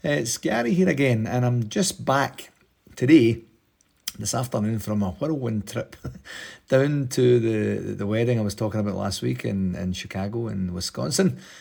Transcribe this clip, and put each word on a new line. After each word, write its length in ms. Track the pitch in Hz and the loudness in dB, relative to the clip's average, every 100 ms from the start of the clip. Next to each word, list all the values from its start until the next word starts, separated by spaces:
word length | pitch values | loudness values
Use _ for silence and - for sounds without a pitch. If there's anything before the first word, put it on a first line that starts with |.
Uh, 40 | 156 | 0
it's 280 | 147 120 - | -2 -2 -4
Gary 380 | - 220 240 | -2 -2 0
here 160 | 180 185 | 2 2
again, 360 | 143 135 113 110 | 4 2 2 0
and 200 | 123 123 | 0 2
I'm 240 | 123 107 | 0 0
just 340 | - 185 - | 0 -2 -2
back 480 | - 135 135 - - _ _ _ _ - | 0 0 0 -6 -20 _ _ _ _ -2
today, 480 | 127 156 117 113 - _ _ _ _ _ - - | 6 8 8 2 -6 _ _ _ _ _ -14 -8
this 160 | 107 | -4
afternoon, 440 | 120 127 117 104 110 | -4 -2 -2 0 -2
from 240 | 104 104 | -2 -2
a 100 | 98 | -2
whirlwind 540 | 90 147 151 120 110 - | -2 -4 -2 -2 -4 -4
trip 300 | 113 - - - - - | -8 -8 -12 -16 -16 -16
<laughs> 360 | - - - _ | -16 -16 -20 _
down 400 | 131 139 147 131 | 2 4 0 0
to 320 | - 123 123 | 2 6 6
the, 540 | 113 110 104 101 104 | 4 0 0 -2 -4
the 120 | 95 101 | -6 -2
wedding 320 | 107 117 117 | 0 2 2
I 40 | |
was 120 | 104 | 0
talking 260 | - 110 107 | -2 -4 -2
about 160 | 104 95 | -2 -2
last 260 | 98 - | -4 -2
week 200 | - 127 | -4 -2
in, 320 | 120 98 95 | -4 -2 -2
in 200 | 87 92 | -2 -4
Chicago 540 | 87 - 92 98 117 113 | -6 -8 -6 -4 -4 -4
in 260 | 104 92 | -4 -4
Wisconsin. 640 | 90 - - - - 190 - - - | -4 -6 -6 -2 2 2 0 -12 -20